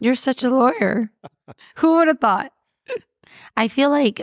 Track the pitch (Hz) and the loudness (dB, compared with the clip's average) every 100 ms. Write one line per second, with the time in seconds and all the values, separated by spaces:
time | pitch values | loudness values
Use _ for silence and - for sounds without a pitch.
0 | 226 254 - 262 247 262 247 466 190 - | -2 -2 -2 -4 -2 2 2 0 -2 -2
1 | 214 _ - _ - - _ - 320 330 | -6 _ -20 _ -20 -20 _ -2 2 4
2 | 320 269 226 185 - _ _ _ - 494 | 2 2 0 0 -4 _ _ _ -14 -14
3 | _ _ _ - - - 226 - 285 294 | _ _ _ -20 -10 -4 -2 0 2 2
4 | 247 220 | 0 -2